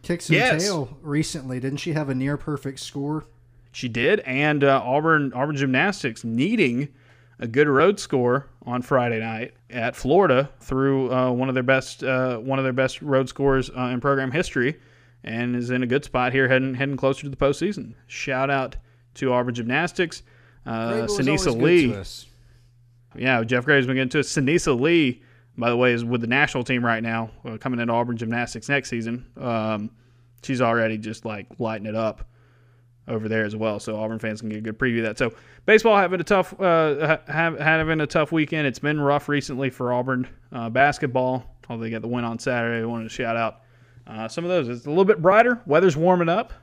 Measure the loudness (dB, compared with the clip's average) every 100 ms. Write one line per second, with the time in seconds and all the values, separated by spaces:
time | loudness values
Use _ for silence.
0 | -4 -6 2 2 4 2 0 -2 -6 -10
1 | -4 -2 -2 -6 -8 -6 -6 -6 -4 -4
2 | -2 -2 -2 -4 -6 -6 -8 -10 -12 -8
3 | -6 -6 -10 _ _ _ _ -10 -6 0
4 | 2 2 2 0 2 4 4 4 2 2
5 | 4 2 2 -2 -2 0 0 2 2 0
6 | -6 -6 -4 0 2 4 2 2 -4 _
7 | _ _ _ -10 -2 2 4 6 4 2
8 | -2 0 2 0 -2 -16 -6 -6 0 2
9 | 2 -2 -4 -8 -10 _ _ -4 -4 -4
10 | 2 4 6 4 2 -8 -6 0 2 2
11 | 0 0 0 0 0 0 2 2 0 -8
12 | -2 0 0 -4 -4 -2 0 0 -2 -2
13 | 0 0 0 0 2 2 0 -6 -4 -2
14 | 0 0 0 -2 -2 0 0 -2 _ _
15 | _ _ -10 -6 -2 -2 -2 -2 0 0
16 | 0 -2 0 2 4 2 2 -4 -4 0
17 | -2 -2 -8 0 0 2 -2 -4 -12 -18
18 | _ -10 -6 -2 0 0 -2 -8 -16 _
19 | _ -4 0 2 0 -4 -2 -2 -2 -2
20 | -4 -4 -20 _ _ _ -8 -4 -2 -2
21 | -2 0 0 2 0 2 4 4 4 -2
22 | -10 -16 -20 _ -20 -20 _ _ _ _
23 | _ -6 0 0 2 0 4 2 4 -2
24 | 0 -2 -2 0 2 2 2 0 4 4
25 | 2 -2 _ _ _ -4 0 2 2 2
26 | 0 -2 0 0 2 -2 -2 0 0 0
27 | -2 -4 -6 -12 -14 -10 -6 -4 0 0
28 | -2 -4 -4 -4 -6 -8 -4 -4 -2 -8
29 | -6 -8 -12 -10 -4 -2 -2 -4 -6 _
30 | _ _ _ _ -6 0 2 2 0 -2
31 | -8 -10 -10 -10 -12 -6 -6 -6 -6 -2
32 | -4 -4 -16 _ _ _ _ _ _ _
33 | -8 -6 -2 -2 -2 -2 -4 -4 -6 -6
34 | -6 -4 -6 -6 -8 -8 -8 -2 0 0
35 | -2 -2 -4 -4 -20 -8 4 4 6 4
36 | 2 -2 2 2 2 -2 2 4 2 0
37 | 0 -2 -2 -2 -2 0 2 2 2 0
38 | 0 0 2 0 0 0 -2 -2 -2 0
39 | 2 0 0 -2 -2 -4 -4 -2 -2 -2
40 | 0 -2 -4 -10 _ -10 -2 4 4 2
41 | -2 0 0 -2 -8 -20 -12 -8 -6 -6
42 | -4 -4 -4 -4 -2 -2 -2 -2 -4 -6
43 | -8 -6 -2 0 -2 -4 _ _ _ -20
44 | -16 -10 -8 -6 0 0 0 -6 -2 2
45 | 4 6 6 8 6 2 4 6 6 4
46 | 4 4 4 0 -2 -14